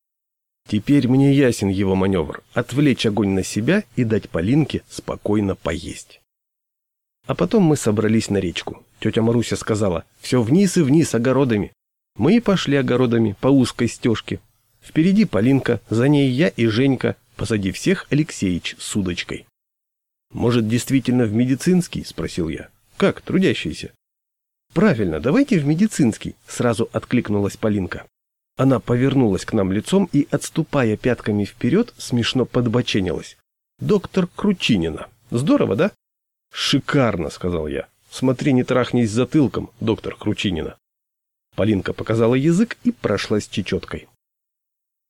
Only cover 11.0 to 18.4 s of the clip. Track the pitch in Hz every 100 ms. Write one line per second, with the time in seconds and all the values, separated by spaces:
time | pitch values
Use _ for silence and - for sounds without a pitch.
11 | 147 117 120 131 139 107 90 _ _ _
12 | _ - 127 233 226 185 - 139 127 123
13 | 127 117 113 101 127 139 120 - 120 -
14 | 123 107 - 98 _ _ _ _ - 151
15 | 170 196 214 - 117 135 - 117 - 113
16 | 135 147 139 123 180 - 117 107 139 127
17 | 113 - _ - 104 107 95 90 - 190
18 | - 143 156 -